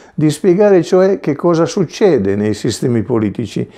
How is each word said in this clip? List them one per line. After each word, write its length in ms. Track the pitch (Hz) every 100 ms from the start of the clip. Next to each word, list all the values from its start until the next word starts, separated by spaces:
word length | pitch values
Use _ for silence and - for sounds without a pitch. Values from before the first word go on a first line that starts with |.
| -
di 160 | - 151
spiegare 520 | 147 196 180 208 190
cioè 380 | 160 185 190 190
che 160 | - 139
cosa 300 | 175 165 165
succede 720 | 208 156 - 208 135 98 101
nei 160 | 107
sistemi 480 | 101 139 - 139 117
politici, 680 | 98 117 107 95 107 - 120